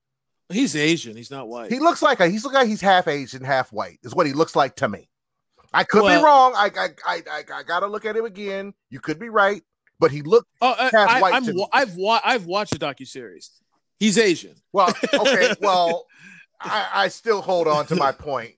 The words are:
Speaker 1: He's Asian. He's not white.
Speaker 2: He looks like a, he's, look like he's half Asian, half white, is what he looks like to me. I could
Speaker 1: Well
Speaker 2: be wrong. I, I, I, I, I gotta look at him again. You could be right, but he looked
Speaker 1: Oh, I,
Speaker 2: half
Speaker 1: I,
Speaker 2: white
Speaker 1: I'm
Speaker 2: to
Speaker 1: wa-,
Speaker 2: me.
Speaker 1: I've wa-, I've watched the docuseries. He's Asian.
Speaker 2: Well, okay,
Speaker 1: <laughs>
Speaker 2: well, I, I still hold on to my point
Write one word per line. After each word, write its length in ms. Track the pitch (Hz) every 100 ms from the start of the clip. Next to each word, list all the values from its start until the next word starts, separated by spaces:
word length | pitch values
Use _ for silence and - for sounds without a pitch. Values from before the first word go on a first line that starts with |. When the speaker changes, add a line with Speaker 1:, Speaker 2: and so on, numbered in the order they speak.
| _ _ _ _ -
Speaker 1:
He's 260 | 190 262
Asian. 400 | 156 151 165 120
He's 160 | 110 117
not 160 | 139 117
white. 240 | 120 113
Speaker 2:
He 80 | 247
looks 220 | 320 311
like 200 | 302 254
a, 80 | 175
he's, 140 | 214
look 120 | 254
like 120 | 269 240
he's 120 | 208
half 260 | 190 185 175
Asian, 380 | 147 127 131
half 260 | 131 131 127
white, 280 | 104 95 -
is 120 | 117
what 120 | 131 156
he 60 |
looks 240 | 135 160 165
like 200 | 139 -
to 120 | 131
me. 220 | 95 - _ _ _ _ _ _
I 100 | 165
could 180 | 185 208
Speaker 1:
Well 140 | 202 175
Speaker 2:
be 60 |
wrong. 300 | 302 285 254 220
I, 140 | 202
I, 140 | 190 185 147 175
I, 160 | 175 151
I, 120 | 151 151 143
I 40 |
gotta 220 | 143 175 202
look 200 | 208 220
at 100 | 220
him 80 |
again. 480 | 226 185 202 196 202 - _
You 100 | -
could 200 | - 156
be 100 | 233
right, 320 | 214 196 202 - _ _ -
but 100 | 160
he 120 | 143
looked 260 | 147 226 - -
Speaker 1:
Oh, 120 | 247 220
I, 60 |
Speaker 2:
half 260 | 254 226 202
Speaker 1:
I, 100 | 240
Speaker 2:
white 140 | 185
Speaker 1:
I'm 100 | 262
Speaker 2:
to 80 | 240
Speaker 1:
wa-, 120 | 185
Speaker 2:
me. 40 | 202
Speaker 1:
I've 200 | - 262 175
wa-, 240 | 190 226
I've 220 | 208 247 170
watched 260 | 196 208
the 60 | 156
docuseries. 720 | 151 131 131 131 113 82 - _ _ _ _ -
He's 180 | 214 190
Asian. 380 | 214 160 92 _ _
Speaker 2:
Well, 220 | 190 185 - -
okay, 400 | - 226 247 240 208
Speaker 1:
<laughs> 40 |
Speaker 2:
well, 460 | 202 185 170 170 - _ - - _ -
I, 260 | 190 214 190
I 140 | 196 190
still 340 | - 226 202
hold 260 | 180 180 156
on 160 | 151 143
to 80 | 170
my 160 | 139
point 400 | 131 147 131 113